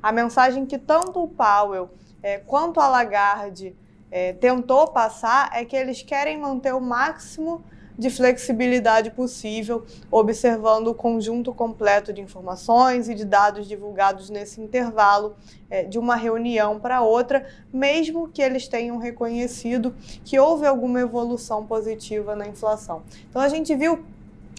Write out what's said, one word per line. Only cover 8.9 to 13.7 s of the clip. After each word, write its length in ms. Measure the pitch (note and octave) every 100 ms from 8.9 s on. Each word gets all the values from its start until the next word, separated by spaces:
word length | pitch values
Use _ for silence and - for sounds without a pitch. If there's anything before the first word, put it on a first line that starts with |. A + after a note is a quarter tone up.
| A3 A3+
possível, 760 | A#3+ B3 - G#3+ A3 G#3+ A#3 - - -
observando 800 | A3 G#3+ A3+ B3 A3+ A3 A3 A3+
o 40 |
conjunto 580 | A3+ A#3+ A3+ G#3+ A#3 A#3+
completo 640 | A#3+ A#3 A3+ G#3 G3+ G#3
de 80 | G3+
informações 880 | F#3+ F#3 F#3 F#3 - A#3 B3+ B3 A3+
e 60 |
de 100 | G#3+
dados 420 | G#3 G3+ G#3 G#3
divulgados 600 | G3+